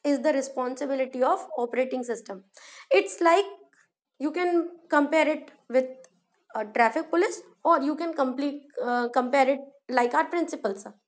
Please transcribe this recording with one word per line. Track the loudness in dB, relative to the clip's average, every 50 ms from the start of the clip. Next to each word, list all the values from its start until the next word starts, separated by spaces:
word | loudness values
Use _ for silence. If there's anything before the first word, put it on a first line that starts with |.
| 2
is | 0 0 2
the | 2 0 0
responsibility | 0 -2 -4 -4 -4 -4 -4 -4 -6 -4 -4 -2 -2 -2 -4 0 0
of | 2 2 2 0 -2 -8 -4
operating | -4 -4 -2 0 -2 -2 -2 -2 -6 -4
system. | -4 -6 -6 -6 -10 -14 -14 -16 _ -20 -20 -20 -18 -18 -18 -2 _
It's | 2 2 4 2 0 4
like | 4 4 4 4 2 -2 -8 -18 -20 _ _ _ _ _ _ _ _ _ _ _
you | -6 -4
can | -2 -2 -2 2 2 0 0 -2 -10 -16 _ _
compare | 2 2 2 2 2 2 2
it | 2 0 -4 -6 -16 -20 _ _ _
with | 0 0 0 0 -10 -18 -20 _ _ _ _ _ _ _ _ _ -8
a | -8 -8
traffic | -4 2 2 2 2 2 -2 -4 0
police, | 0 0 2 0 -2 -6 -10 -16 _ _ _
or | 4 4 4
you | 4 -2 -2
can | -2 -4 -6 -2
complete, | -2 -2 -2 -2 -4 -4 -4 -6 -8 -16 -14 _ -6 -4
uh, | -2 -2 -2 -2 0
compare | 0 -2 0 2 4 4 4 4
it | 2 -2 -4 -16 _ _ _ -2
like | 2 2 2 4 2
our | 0 0
principal | 0 0 -2 -2 -2 -4 -4 -4 -4 -4
sir | -4 -10 -14 -16 _ _